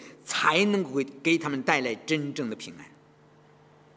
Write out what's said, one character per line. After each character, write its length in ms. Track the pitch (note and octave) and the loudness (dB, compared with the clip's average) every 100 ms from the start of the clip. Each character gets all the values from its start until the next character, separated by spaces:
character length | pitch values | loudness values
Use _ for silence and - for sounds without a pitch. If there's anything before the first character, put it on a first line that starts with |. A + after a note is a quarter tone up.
| - - | -12 -14
才 400 | - - D#3+ D#3+ G#3 | -6 0 4 4 4
能 160 | G3+ | 2
够 200 | D3 C3+ C3+ - | 0 -2 -2 -2
给 160 | E3 E3 | 0 2
他 120 | D3 | 0
们 120 | C#3 | -2
带 180 | B2+ D3 | 0 2
来 120 | B2+ | 0
真 400 | G#2+ - D#3 C#3+ | -4 -2 -2 -2
正 160 | C#3+ A#2+ | -4 -6
的 60 | G#2+ | -6
平 180 | F2+ E2 | -10 -16
安。 80 | - - - _ - - - - - - - | -20 -20 -20 _ -20 -20 -20 -20 -20 -20 -20